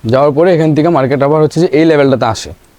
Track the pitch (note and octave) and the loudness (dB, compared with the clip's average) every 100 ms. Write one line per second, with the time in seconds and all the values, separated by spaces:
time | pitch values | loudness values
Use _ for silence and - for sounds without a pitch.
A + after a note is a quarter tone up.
0 | A2 C3 D3 C#3 F3+ E3 D#3+ D3+ D#3+ D#3+ | -4 0 0 0 0 2 0 0 0 0
1 | C3 C3+ C#3 D#3 D3+ D#3+ F3+ D3 E3 D3+ | -2 0 0 0 0 0 0 2 2 2
2 | C#3 B2+ A#2+ A2 - - _ | 2 0 -2 -4 -10 -18 _